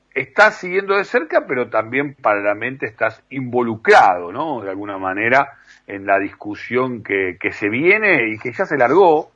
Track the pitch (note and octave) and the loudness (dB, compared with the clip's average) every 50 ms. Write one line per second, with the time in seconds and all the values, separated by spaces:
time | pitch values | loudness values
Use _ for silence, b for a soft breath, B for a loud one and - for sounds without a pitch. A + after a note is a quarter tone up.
0 | _ _ - C3 C3+ - - G#3 G#3+ G#3+ G3+ - F#3 F3+ F3+ G3 G3 G3 G3 G3+ | _ _ -8 -8 -8 -2 2 4 4 4 4 0 -6 -4 -4 -2 0 0 0 0
1 | F3 - - B3+ D#4+ D#4 F4+ D#4 D#4 F3+ C3+ B2 A#2 A#2 A#2 A2 G#2+ A2 B2+ C3+ | 0 0 -2 -2 -2 0 -2 -2 -2 0 -2 -2 -2 0 -2 -2 -2 0 -2 -2
2 | C#3+ C#3+ - _ - A2 G#2 G2+ G2+ G#2 G#2 G#2+ A2+ B2+ C3+ C3+ C3+ A2 - - | -2 -4 -4 _ 0 2 2 2 0 0 -2 -2 -4 -8 -6 -8 -8 -10 -4 -4
3 | A2+ A2 - - _ _ C3 C#3 C3 A#2+ A#2 B2 A#2+ A#2 A2 G#2+ - G3+ G#3 - | -4 -4 -4 -6 _ _ -10 -8 -6 -2 0 0 0 0 -2 -2 2 4 6 8
4 | A#2 G2 F2 F2+ F2 F2 G2+ C3 D#3+ D#3+ C#3 A2+ G2 F#2+ F#2+ G2+ G#2 G#2 G2 F#2+ | 6 6 4 0 -4 -8 -8 -6 -6 -6 -6 -6 -8 -8 -8 -8 -8 -8 -8 -6
5 | F#2+ F#2 F#2+ G2+ A2 A#2 B2+ C#3 C3+ B B B B B B B _ - G2+ G2 | -6 -4 -2 -2 0 2 2 2 2 B B B B B B B _ -14 -12 -6
6 | G2 G2+ G2 G2 G2+ - - - - G#2 G2+ - - - A#2+ B2 C3 B2+ B2 A#2 | -2 0 0 0 0 -2 -8 -12 -12 -12 -12 -12 -8 -4 -4 -2 -2 -4 -6 -8
7 | - - G2 G2 F#2+ F2+ F2 - - G2 - - G#2+ G2+ A2+ C3 D#3+ F#3 G#3 G#3+ | -6 -4 -2 -2 -2 -4 -4 -6 -6 -6 -4 -4 -4 -4 -2 0 2 2 2 2
8 | G#3+ G3 E3+ C3 A2+ A2 A2 A2 - B2+ A#2 - F#3+ F3 D#3 C3+ A#2+ A#2 D3+ F#3+ | 2 2 2 2 0 -2 -4 -6 -8 -8 -6 -6 -4 -2 0 2 2 4 6 6
9 | G3 E3+ D3+ D#3 - - _ | 6 6 4 2 0 -6 _